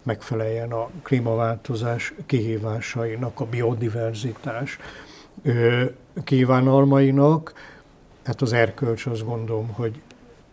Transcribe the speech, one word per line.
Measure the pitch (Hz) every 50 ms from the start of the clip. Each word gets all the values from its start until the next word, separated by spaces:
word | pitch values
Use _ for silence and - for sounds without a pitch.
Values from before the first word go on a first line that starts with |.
| -
megfeleljen | 120 110 107 - - 120 113 110 110 113 113 117 117
a | 120 113 117 120 - 175
klímaváltozás | - - 135 127 117 117 113 113 117 113 117 110 - - 123 110 117 120 117 113 - - - - 170
kihívásainak, | - 139 123 107 113 113 107 104 113 107 113 107 - - 120 117 113 110 113 127 120 - -
a | 123
biodiverzitás, | 113 113 120 120 117 123 110 117 117 107 120 117 113 113 107 113 127 110 - - 135 113 117 139 139 - - - - - - - - - - - - - - -
ö, | 143 120 120 117 117 123 123 123 131 - - - _ _ - -
kívánalmainak. | - 139 131 131 123 131 127 127 135 131 139 139 139 139 139 139 135 135 139 139 147 160 160 160 - - - - - - - - - _ _ - _ - _ -
Hát | - 117 -
az | 135 120 113
erkölcs, | 120 117 110 107 - 139 120 113 110 -
azt | 131 120 110 110
gondolom, | 110 120 113 113 110 113 110 110 117
hogy | 107 - 120 113 110 - - - - - - - - _ _ _